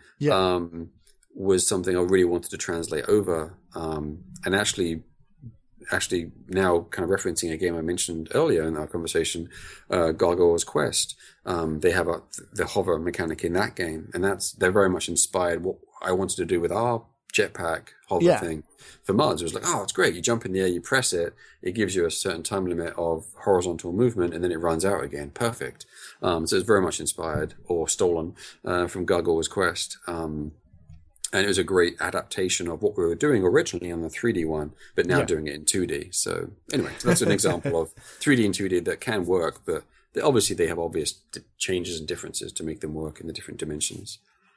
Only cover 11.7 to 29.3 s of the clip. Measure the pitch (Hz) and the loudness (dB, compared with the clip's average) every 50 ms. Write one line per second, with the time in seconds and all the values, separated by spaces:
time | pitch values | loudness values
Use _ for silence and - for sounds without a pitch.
11.7 | 78 78 80 90 85 92 85 85 85 82 - _ - - - - - - 90 - | 0 2 2 2 4 4 2 0 -2 -4 -6 _ -18 -18 -16 -10 -6 -4 -4 -2
12.7 | - 104 92 90 85 78 80 87 85 - 90 82 80 78 - 85 85 90 104 - | 0 0 0 0 0 0 0 -2 -4 -2 -4 -4 -4 -4 -2 -2 0 0 0 -2
13.7 | - - 92 80 78 80 80 - - 87 90 98 98 - - - - - 98 92 | -2 -4 -6 -6 -6 -6 -8 -8 -4 0 0 0 0 0 -4 -6 -2 2 2 4
14.7 | 92 104 98 95 90 85 - - 87 80 - - - 95 90 87 85 85 85 92 | 6 6 6 4 4 0 -2 -2 0 2 2 2 2 0 0 0 0 0 -2 -4
15.7 | - - - - - - - 90 92 92 95 90 - - 90 82 95 85 82 85 | -6 -6 -10 -20 -14 -6 -2 0 0 2 0 0 -2 -2 -2 0 0 0 0 0
16.7 | 90 104 117 123 117 113 - _ _ _ _ - - - 104 92 - - 90 82 | 0 2 2 2 0 -2 -4 _ _ _ _ -4 0 0 0 0 -2 -4 -4 -2
17.7 | 82 78 - - - _ _ - - 87 170 170 160 110 92 82 80 78 - _ | -2 -4 -6 -10 -20 _ _ -2 0 4 4 4 4 4 2 -4 -6 -6 -8 _
18.7 | _ - - - - - - - 98 113 151 147 90 78 85 80 - - 101 160 | _ -20 -20 -20 -20 -8 -4 0 2 2 2 2 0 -2 -4 -4 -6 -4 -4 -2
19.7 | - 123 98 - - - 180 147 87 90 82 120 120 113 - - 92 95 95 92 | -2 -2 -4 -4 0 2 2 2 2 0 0 0 0 0 -2 -2 0 0 2 2
20.7 | 90 87 - - 135 135 123 - - 87 85 85 - - - - - _ - 92 | 0 -2 -2 0 0 0 2 2 0 -2 -2 -2 -6 -10 -20 -20 -16 _ -6 -4
21.7 | 92 110 107 92 87 92 85 82 - - - 95 87 85 82 - 104 98 92 90 | -2 0 0 0 2 2 0 0 0 -2 -4 -4 -4 -4 -4 -4 -2 -2 -2 -2
22.7 | 87 85 85 82 82 - 85 82 82 80 - - - - - 104 98 90 87 92 | -2 -2 -4 -4 -4 -2 -2 -2 -2 -2 -4 -10 -14 -4 2 4 4 4 4 2
23.7 | 85 80 - 87 85 98 123 123 113 101 87 87 82 82 87 90 87 80 82 85 | -2 -4 -4 -4 0 2 2 2 2 2 0 0 0 0 0 0 0 0 0 0
24.7 | 82 80 85 98 101 85 69 71 71 71 73 71 71 - 120 117 117 - - 64 | 0 2 2 0 0 -2 -4 -6 -6 -8 -10 -8 -6 -4 -4 -4 -4 -4 -8 -10
25.7 | - - - _ - - - - - - - 98 87 82 80 80 - 95 92 - | -10 -14 -20 _ -20 -20 -20 -20 -10 -4 -2 0 0 0 0 0 0 2 4 4
26.7 | 110 101 95 82 78 - 78 76 - - 85 80 78 76 78 78 - - - - | 4 4 4 2 0 -2 -4 -4 -4 -4 -4 -2 -2 -2 -2 -4 -6 -8 -4 -2
27.7 | 90 85 80 - - - 95 90 87 82 78 87 - - - - - - - - | -2 0 0 0 0 2 2 4 4 2 0 -4 -8 -10 -16 -20 -18 -12 -6 -2
28.7 | 92 90 87 85 - 95 90 82 98 87 82 85 | 0 0 0 -2 -2 -2 0 2 2 2 4 4